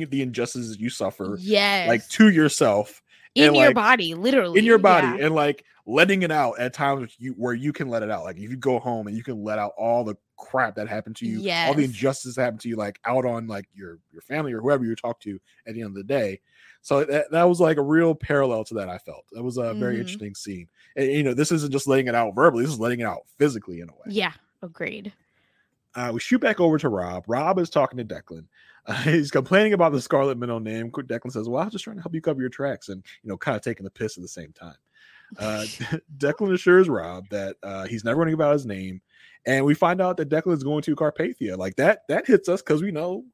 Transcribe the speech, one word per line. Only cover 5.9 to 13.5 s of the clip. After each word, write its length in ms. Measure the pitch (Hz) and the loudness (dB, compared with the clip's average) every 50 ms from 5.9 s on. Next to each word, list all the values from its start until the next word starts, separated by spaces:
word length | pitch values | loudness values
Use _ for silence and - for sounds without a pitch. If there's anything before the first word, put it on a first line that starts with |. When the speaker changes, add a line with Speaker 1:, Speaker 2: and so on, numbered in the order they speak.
| 117 147 175 190 196 190 180 | 2 4 4 4 4 0 0
Speaker 1:
it 80 | 160 | 0
out 280 | 156 151 135 117 107 113 | 2 2 0 0 0 -2
at 140 | 123 127 - | -4 -4 -4
times 420 | - 143 139 139 135 123 113 _ - | -2 0 0 0 -2 -4 -10 _ -12
you, 140 | 120 131 120 | -12 -10 -8
where 200 | 90 117 123 120 | -6 -4 -4 -4
you 180 | 120 135 147 | -2 -4 -4
can 160 | 143 - 147 | -4 -4 -6
let 160 | 127 117 113 107 | -4 -4 -4 -4
it 60 | 107 | -4
out. 120 | 107 90 80 | -6 -6 -6
Like, 140 | 92 90 | -10 -12
if 120 | 85 104 113 | -12 -12 -12
you 80 | 127 | -10
go 220 | 127 123 135 127 113 | -2 0 0 0 0
home 280 | - 123 120 113 107 | 0 -4 -6 -6 -6
and 80 | 104 104 | -6 -8
you 80 | 113 117 | -8 -8
can 200 | 135 120 104 101 | -8 -10 -8 -6
let 160 | 107 107 107 | -4 -4 -4
out 140 | 104 104 - | -4 -6 -4
all 260 | - 110 117 117 120 117 | -4 -2 0 0 0 0
the 120 | 107 98 _ _ _ _ | -4 -8 _ _ _ _
crap 380 | - - - - 131 120 107 98 | -20 -12 -4 -2 0 0 0 -2
that 120 | 110 104 | -8 -8
happened 280 | 107 104 107 - 113 110 | -6 -8 -8 -8 -10 -12
to 80 | - 117 | -8 -8
you, 180 | 113 110 107 98 - 170 170 | -6 -6 -4 -4 -4 -2 0
all 120 | 165 143 143 | 0 0 2
the 80 | 151 143 | 2 0
Speaker 2:
Yes. 20 | |
Speaker 1:
injustice 500 | 131 117 98 127 131 131 - - 127 117 | -2 -2 -2 -2 -2 -2 -2 -10 -10 -4
that 60 | 127 127 | -2 -2
happened 180 | 120 110 107 | -2 -4 -6
to 80 | - 117 | -8 -8
you, 60 | 113 | -6
like, 240 | 107 104 104 101 - - | -6 -6 -6 -8 -8 -4
out 200 | 113 123 131 123 | -2 0 0 0
on, 220 | 123 117 117 113 | 0 -2 -4 -6
like, 220 | 113 | -8